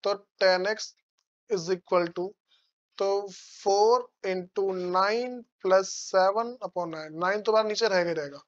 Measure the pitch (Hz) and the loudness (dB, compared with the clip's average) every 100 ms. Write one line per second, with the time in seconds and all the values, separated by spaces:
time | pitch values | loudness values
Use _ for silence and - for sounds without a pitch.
0 | 202 202 _ _ 190 185 190 214 - _ | -2 -4 _ _ 4 4 2 -4 -8 _
1 | _ _ _ _ _ 202 165 185 _ 180 | _ _ _ _ _ -4 -2 -4 _ 0
2 | 170 170 185 - _ _ _ _ _ - | 0 -4 -8 -10 _ _ _ _ _ -4
3 | 196 202 202 180 - - 202 196 220 247 | 0 0 -4 -16 -20 -6 0 4 6 4
4 | 247 _ 196 185 180 202 196 185 180 185 | -2 _ -6 -6 -6 -4 -2 -2 -2 0
5 | 196 226 254 247 233 _ 190 190 190 - | 0 0 -4 -10 -16 _ 2 2 2 -10
6 | - 190 190 208 233 247 190 180 170 160 | -2 2 2 2 -6 -8 -10 -8 -8 -8
7 | 156 156 180 208 214 220 214 208 226 190 | -12 -4 -2 -2 2 2 2 0 2 2
8 | 175 156 143 143 | 0 -2 -6 -12